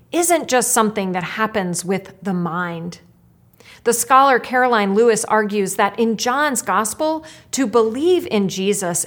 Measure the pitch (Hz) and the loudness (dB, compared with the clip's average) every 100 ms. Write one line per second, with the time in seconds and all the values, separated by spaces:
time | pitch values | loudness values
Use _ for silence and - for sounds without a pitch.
0 | _ 320 349 320 - 254 - 233 214 214 | _ -2 0 0 0 0 2 2 0 0
1 | 190 180 165 - 220 214 180 170 175 190 | -4 -4 -6 -4 -2 -2 -4 -4 -4 -4
2 | - - 208 180 170 170 175 165 170 - | -6 -12 -6 -4 -4 -4 -6 -8 -12 -14
3 | _ _ _ _ _ _ - - 240 233 | _ _ _ _ _ _ -20 -6 -2 -2
4 | - 262 277 240 - 247 254 226 196 202 | 4 6 6 4 0 0 2 2 2 2
5 | 240 214 - 214 208 208 190 208 202 220 | 4 2 2 0 0 0 -2 0 0 0
6 | 226 208 247 269 302 247 - 190 214 - | 0 0 -2 0 0 -2 -2 -2 -2 -2
7 | 311 320 - - - - 247 233 220 247 | -2 -2 -8 -20 -8 -4 0 2 2 2
8 | 339 359 - 214 190 190 190 202 175 175 | 2 2 2 0 0 0 -2 0 -2 -4